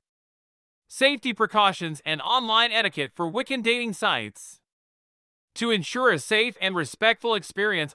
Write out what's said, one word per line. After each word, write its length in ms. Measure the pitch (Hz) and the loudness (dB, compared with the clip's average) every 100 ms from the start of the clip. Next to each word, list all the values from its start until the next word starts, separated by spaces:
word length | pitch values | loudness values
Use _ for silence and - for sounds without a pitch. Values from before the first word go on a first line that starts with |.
| _ _ _ _ _ _ _ _ _ | _ _ _ _ _ _ _ _ _
Safety 420 | - 269 277 254 | 2 2 2 -2
precautions 680 | 214 214 214 196 - 165 151 | 0 2 4 4 2 -4 -6
and 160 | 151 151 | -4 -4
online 500 | 156 254 226 220 233 | 0 0 2 2 2
etiquette 400 | 220 202 151 135 | 2 0 -2 -4
for 180 | - 170 | -4 -4
Wiccan 300 | 220 262 262 | -2 -2 -2
dating 320 | 226 240 233 | 0 0 -2
sites. 680 | 185 208 131 107 - - - _ _ _ _ _ _ _ _ _ | -2 0 0 -4 -12 -20 -20 _ _ _ _ _ _ _ _ _
To 160 | - 233 | -4 0
ensure 400 | 208 147 247 254 | 0 -2 2 2
a 80 | 160 | 2
safe 400 | - 214 240 - | 2 0 0 -2
and 160 | 190 175 | -2 -2
respectful 600 | 139 - 220 226 233 214 | -4 0 0 0 -2 -2
experience 580 | - 196 208 180 143 | -4 -2 0 0 -4